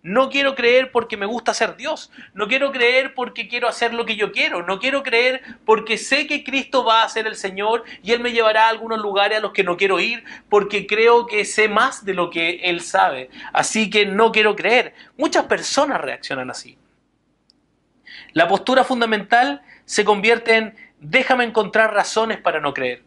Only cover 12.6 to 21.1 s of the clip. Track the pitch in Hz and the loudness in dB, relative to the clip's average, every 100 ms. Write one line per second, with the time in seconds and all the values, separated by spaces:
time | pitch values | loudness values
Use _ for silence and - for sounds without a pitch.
12.6 | 180 170 - 190 185 135 131 - - - | -4 -4 -2 0 0 -2 -12 -16 -4 -2
13.6 | - 220 214 208 202 196 226 220 214 202 | 0 -2 0 2 2 4 4 4 2 2
14.6 | 175 240 165 - - - 302 320 - 196 | 2 2 0 -10 -20 -6 0 0 0 -2
15.6 | - - 294 196 139 123 - 135 127 - | 0 0 0 -2 -6 -10 -8 -8 -8 -12
16.6 | 120 _ _ _ _ _ _ _ _ _ | -16 _ _ _ _ _ _ _ _ _
17.6 | _ _ _ _ - - - 156 170 196 | _ _ _ _ -20 -20 -4 0 2 2
18.6 | - 262 254 254 233 214 - 233 277 285 | 4 2 2 0 0 0 2 2 2 -2
19.6 | _ - - - 202 202 214 226 226 226 | _ -20 -4 0 2 2 2 2 4 2
20.6 | 214 - - _ 147 | 0 -12 -20 _ -2